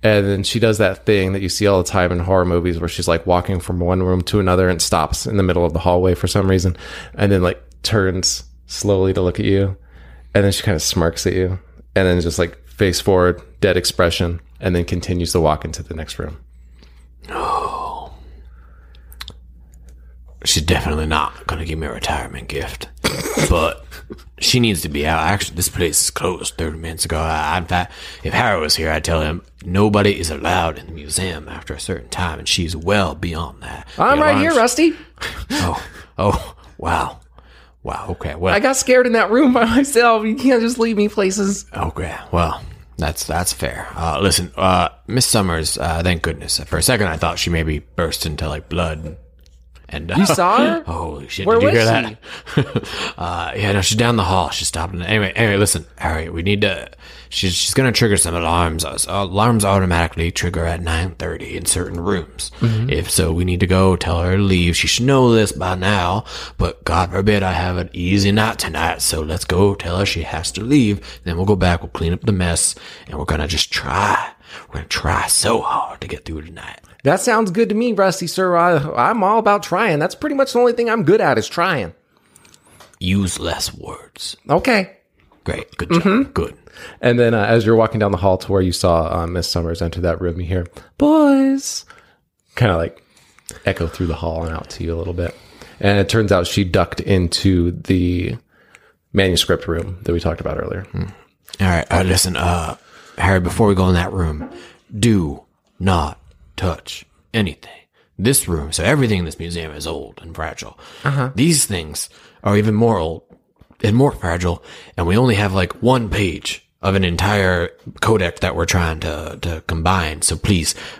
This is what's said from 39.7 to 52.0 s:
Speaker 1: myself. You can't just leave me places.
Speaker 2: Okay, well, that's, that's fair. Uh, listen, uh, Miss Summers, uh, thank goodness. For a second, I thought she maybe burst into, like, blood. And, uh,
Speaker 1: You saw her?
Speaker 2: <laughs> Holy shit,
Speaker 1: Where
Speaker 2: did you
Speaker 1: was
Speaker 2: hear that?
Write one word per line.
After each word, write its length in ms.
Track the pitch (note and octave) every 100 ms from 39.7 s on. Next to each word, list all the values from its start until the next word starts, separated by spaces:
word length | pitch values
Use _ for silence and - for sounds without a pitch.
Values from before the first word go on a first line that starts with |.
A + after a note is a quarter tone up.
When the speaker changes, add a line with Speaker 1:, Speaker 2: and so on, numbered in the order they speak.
| A#3
Speaker 1:
myself. 480 | C#4 - A#3+ A3+ A3
You 100 | G#3+
can't 260 | C4 B3+
just 160 | A3+ B3
leave 200 | A3+ G#3+
me 120 | G#3
places. 560 | - G3 F#3+ G3 G3 - -
Speaker 2:
Okay, 400 | E2+ - E2 - -
well, 300 | F2 E2 D2+ - - - -
that's, 260 | D2+ D#2
that's 300 | - D#2+ F2
fair. 340 | - C2 - - -
Uh, 240 | E2 C#2+
listen, 300 | F#2+ F2 F2+ -
uh, 320 | F#2 F#2 E2+ - -
Miss 180 | A#2 B2
Summers, 520 | A#2 F#2+ E2 D#2 -
uh, 260 | D2+ E2
thank 180 | F2 F2
goodness. 380 | E2 D2+ C#2+ -
For 180 | D2 E2
a 60 |
second, 240 | E2+ B2 G2
I 100 | D#2+
thought 220 | E2 E2+
she 100 | -
maybe 300 | E2 D#2+ D2+
burst 480 | - - E2 - E2+
into, 200 | D2 D#2+
like, 220 | D2+ -
blood. 480 | F2 E2+ D#2 D#2+ D2 - _ - - - - -
And, 200 | - E2
uh, 40 | F#2+
Speaker 1:
You 100 | F#3+
saw 300 | D#3+ F3+ A3
her? 240 | - E4
Speaker 2:
<laughs> 20 | D#4
Holy 420 | - E3 D3 -
shit, 180 | - G3
Speaker 1:
Where 80 | A3+
Speaker 2:
did 40 |
you 60 | -
Speaker 1:
was 80 | A#2+
Speaker 2:
hear 60 | A2+
that? 320 | A2+